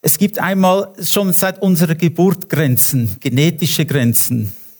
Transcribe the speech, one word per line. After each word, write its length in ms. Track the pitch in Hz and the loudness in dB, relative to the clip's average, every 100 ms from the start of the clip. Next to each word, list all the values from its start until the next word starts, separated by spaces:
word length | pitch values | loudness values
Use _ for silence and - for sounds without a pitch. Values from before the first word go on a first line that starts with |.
Es 160 | 160 - | -2 0
gibt 180 | 202 - | 0 0
einmal 560 | 170 190 190 190 196 - | -2 2 2 2 -2 -8
schon 300 | 175 - 196 | -4 -2 0
seit 300 | 170 190 190 | 0 -2 0
unserer 320 | 196 175 170 165 | 2 2 2 2
Geburt 540 | 175 - 180 180 - | 0 2 2 2 -4
Grenzen, 680 | - 151 123 - 135 117 95 | -2 0 0 0 0 -2 -4
genetische 680 | 139 123 151 170 156 - 156 | -4 2 0 0 -4 -2 -2
Grenzen. 640 | 139 120 113 - 123 104 - - | 0 0 0 -2 -4 -6 -10 -20